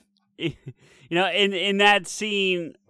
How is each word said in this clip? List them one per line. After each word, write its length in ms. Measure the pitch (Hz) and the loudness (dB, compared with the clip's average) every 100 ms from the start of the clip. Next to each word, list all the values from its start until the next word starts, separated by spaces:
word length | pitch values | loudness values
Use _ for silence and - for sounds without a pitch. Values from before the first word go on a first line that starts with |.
| _ _ | _ _
<laughs> 220 | _ - | _ -8
you 160 | 156 - 139 - _ _ - | -8 -8 -20 -20 _ _ -6
know, 180 | 170 185 | -2 0
in, 220 | 185 202 | 2 0
in 240 | 185 196 196 | 0 -2 4
that 300 | 202 202 170 | 4 4 0
scene 680 | - 214 202 190 180 160 - | -8 -4 -2 0 -2 -4 -14